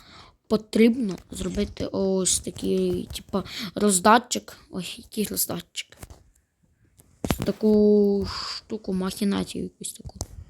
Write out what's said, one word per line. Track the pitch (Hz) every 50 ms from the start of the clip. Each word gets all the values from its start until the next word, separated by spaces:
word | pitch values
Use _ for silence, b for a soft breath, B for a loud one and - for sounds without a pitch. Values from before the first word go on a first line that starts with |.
| B B B B B B B _ _ -
потрібно | 226 214 220 - - 214 226 240 226 277 240 196 175 - - _
зробити | - - - 185 180 202 208 - - - -
ось | - - 190 196 190 190 190 185 175 - -
такий, | - 175 175 - - 190 190 185 185 180 180 180 - - -
типа, | - - - - 196 180 B B B 240 180 B
роздатчик. | - 202 208 196 180 175 214 220 247 233 - - 208 - - - - - _
Ой, | - 185 175 - -
який | - - - - 220 202
роздатчик. | - 196 185 - - - 175 - - _ - - - - - - - - - _ _ _ _ _ _ _ _ _ _ _ _ _ _ _ - - _ _ _ - - - - - 208 202
таку | - - 214 214 208 208 208 208 208 202 202 202 196 190
штуку, | 190 - - - - - - - - 226 214 - - 190
махінацію | 185 185 190 190 - 214 202 196 190 180 - - 180 185
якусь | 180 - _ - - -
таку. | - - - - - - - - - - -